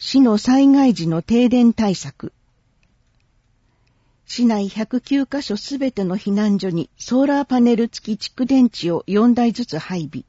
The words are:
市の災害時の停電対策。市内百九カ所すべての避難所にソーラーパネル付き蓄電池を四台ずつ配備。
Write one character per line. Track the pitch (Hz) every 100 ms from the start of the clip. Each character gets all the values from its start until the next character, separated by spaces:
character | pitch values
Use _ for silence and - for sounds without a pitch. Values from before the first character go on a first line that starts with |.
市 | - 269
の | 247 208
災 | - 262 277
害 | 277 269
時 | 180 165
の | 165
停 | - 233 247
電 | 247 233
対 | 220 208 175
策。 | 139 - - - _ _ _ _ _ _ _ _ _ _ _ _ _ _ _ _ _ _ -
市 | - 240
内 | 208 196
百 | 208 220 254
九 | - 277 269
カ | 277
所 | - 202
す | - 277
べ | 269
て | 226
の | 185 214
避 | 208
難 | 202 214 202
所 | 190
に | 170 - _
ソ | - 247
ー | 285
ラ | 285
ー | 277
パ | 254
ネ | 240
ル | 226 233
付 | - - 214
き | -
蓄 | - 254
電 | 269 247
池 | - 170
を | 170 -
四 | 202 240
台 | 240 240
ず | 220 240
つ | 151
配 | - 185 151
備。 | 127